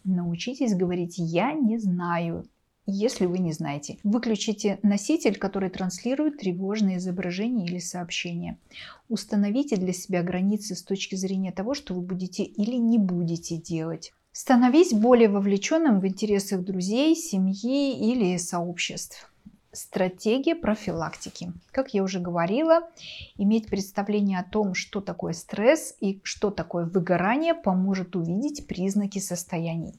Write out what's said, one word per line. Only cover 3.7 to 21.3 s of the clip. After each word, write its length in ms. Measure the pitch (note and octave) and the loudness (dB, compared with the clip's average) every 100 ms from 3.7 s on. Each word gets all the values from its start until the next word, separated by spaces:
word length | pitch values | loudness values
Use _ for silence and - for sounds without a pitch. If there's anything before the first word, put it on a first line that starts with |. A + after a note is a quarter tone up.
| C#3+ - - | -6 -8 -6
Выключите 800 | G3+ A#3 A#3 G#3 - G#3 G#3 G3 | 0 0 0 -2 -2 -2 -2 2
носитель, 560 | G#3 G3+ - D#4+ - G3 | 2 2 2 2 2 0
который 320 | G3 G3 F#3+ | -2 -2 -4
транслирует 680 | - F#3 - A#3+ C#4 D4+ D4 | -4 -6 -4 -4 0 0 -2
тревожные 580 | G3 F3 F#3+ G#3+ G3 F#3 | -4 -2 -4 0 0 0
изображения 680 | F#3 F3+ F3 F3+ A3+ B3 F3 | -4 -4 -4 -4 -2 -2 -2
или 120 | F3+ | -6
сообщения. 800 | E3+ F3+ E3+ - F3 E3+ E3+ - _ - - - - | -6 -8 -6 -6 -6 -6 -8 -10 _ -20 -20 -20 -6
Установите 680 | A3 - G#3 G3+ A#3 C#4+ G3 | -6 0 0 2 0 0 0
для 160 | F#3 | 0
себя 300 | F3+ - F#3 | -4 -2 -2
границы 520 | F3 F3+ G3 G#3 G#3 | 0 0 0 0 -4
с 80 | F3+ | -10
точки 320 | - G3 - | -6 -6 -4
зрения 380 | F#3+ F#3+ F#3+ F#3 | -4 -2 -2 -4
того, 220 | F#3 G#3 | -4 -4
что 200 | C#4+ - | -6 -6
вы 60 | F3+ | -6
будете 420 | F3+ F3+ F3+ - | -4 -6 -6 -4
или 340 | G3 - G#3 B3 | -4 -2 -2 2
не 220 | A#3 A#3 | 4 4
будете 580 | F#3+ F3 E3+ E3 - E3+ | 4 2 0 -2 -4 -8
делать. 540 | E3 E3 D#3+ E3 - _ _ | -4 -4 -4 -8 -12 _ _
Становись 600 | - - B3 B3 D4 F4+ | -6 4 6 8 8 6
более 360 | G#3 A#3 A#3+ A3+ | 6 8 8 8
вовлечённым 720 | G3+ G3 G3 - D#4+ D#4+ G3+ | 6 2 2 2 2 4 4
в 60 | F#3+ | 2
интересах 560 | F#3+ G#3+ G3 G3 F#3+ | -2 0 0 0 -4
друзей, 520 | F#3 F#3+ F3+ A3+ D4+ | -2 -4 0 2 4
семьи 960 | E4 - G3 F#3+ G3 A#3+ C#4 C#4 B3 G#3+ | 2 2 0 0 0 0 0 0 2 2
или 240 | B3+ F#3 F3+ | 2 2 0
сообществ. 920 | F3 F3 F3 E3+ - - - - - _ - - _ | -2 -4 -4 -4 -6 -6 -12 -16 -20 _ -20 -20 _
Стратегия 840 | - - - F#3 F#3 A3 C4 C#4 E4 | -16 -8 -2 -2 0 0 2 2 0
профилактики. 960 | A3 A3 - E3 D#3 - - | 0 0 -2 -4 -6 -8 -14